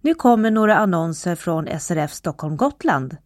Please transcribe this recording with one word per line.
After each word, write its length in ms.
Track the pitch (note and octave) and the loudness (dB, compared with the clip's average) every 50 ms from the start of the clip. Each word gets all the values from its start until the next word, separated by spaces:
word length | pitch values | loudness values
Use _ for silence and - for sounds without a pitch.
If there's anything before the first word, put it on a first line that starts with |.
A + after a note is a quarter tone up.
Nu 140 | _ C#4+ E4 | _ 0 0
kommer 360 | E4 - B3 A#3+ A3 G#3+ A3 | 2 4 4 4 6 4 2
några 260 | G#3+ A3 A3 G#3+ G#3+ | 2 2 4 4 4
annonser 580 | - G#3+ G3+ F3+ E3 E3 E3 D#3+ - - F3+ E3+ | 4 4 2 2 0 -2 -2 -6 -6 -4 -6 -6
från 340 | E3 - - E3+ D#3+ D#3 - | -4 -2 -2 -2 -2 -2 -4
S 220 | D#3 D#3+ - - | -6 -8 -6 -4
R 60 | F3+ | -2
F 160 | D#3+ D3+ D3+ - | -2 -2 -4 -6
Stockholm 440 | - _ - D3+ - - D3+ D#3 | -8 _ -8 -8 -6 -6 -6 -4
Gotland. 600 | D3 B3 C#4+ C#4+ _ - E4 - C#3 C3 C3 D3 - _ | -2 -2 -2 -2 _ -2 -2 -2 0 -2 -6 -10 -14 _